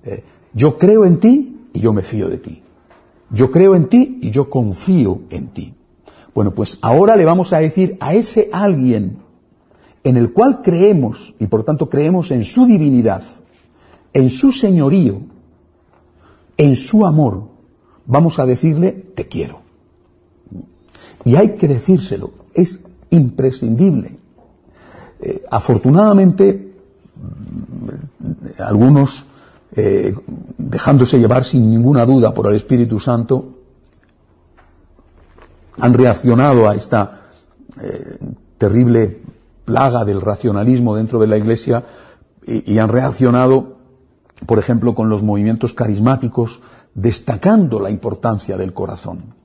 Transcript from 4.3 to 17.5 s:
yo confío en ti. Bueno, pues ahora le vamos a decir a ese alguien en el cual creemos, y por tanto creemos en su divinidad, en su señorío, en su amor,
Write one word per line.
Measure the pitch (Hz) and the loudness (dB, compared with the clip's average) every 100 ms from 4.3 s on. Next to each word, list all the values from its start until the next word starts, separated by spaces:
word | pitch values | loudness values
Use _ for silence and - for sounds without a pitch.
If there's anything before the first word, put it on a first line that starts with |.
yo | 117 135 | -4 -2
confío | 135 107 92 - 180 101 92 - | -2 -4 -4 -2 0 0 -4 -10
en | 85 - | -14 -14
ti. | - - - _ _ _ _ _ | -16 -18 -20 _ _ _ _ _
Bueno, | - 101 | -4 -2
pues | 90 104 - | -4 -8 -6
ahora | 113 135 202 220 | 0 4 4 4
le | 160 | 4
vamos | 175 175 | 2 0
a | 165 | 0
decir | 156 190 185 - | 0 0 -2 -4
a | 131 | -2
ese | 190 233 226 - | -2 0 -2 -2
alguien | 180 202 156 127 110 98 110 _ _ _ _ _ _ _ _ | -2 -2 0 0 0 -4 -10 _ _ _ _ _ _ _ _
en | 139 123 | 0 2
el | 117 | 2
cual | 196 254 - | 2 2 2
creemos, | - 170 202 180 113 - - _ | -2 2 2 2 0 -6 -18 _
y | 104 | -4
por | 110 | -2
tanto | 107 151 156 | -2 -4 -2
creemos | 143 147 180 - | -2 0 -2 -2
en | 127 | -4
su | 101 247 247 | -2 2 4
divinidad, | 202 151 127 110 90 - - _ _ _ _ _ _ _ | 4 4 2 0 -2 -10 -20 _ _ _ _ _ _ _
en | 143 127 | 0 0
su | 127 277 | 2 0
señorío, | 254 208 175 139 185 131 98 - - _ _ _ _ _ _ _ _ _ _ _ - | 2 0 2 2 2 0 -2 -14 -20 _ _ _ _ _ _ _ _ _ _ _ 0
en | 147 123 | 2 2
su | - 214 196 | 0 2 2
amor, | 156 135 95 107 | 2 0 -4 -14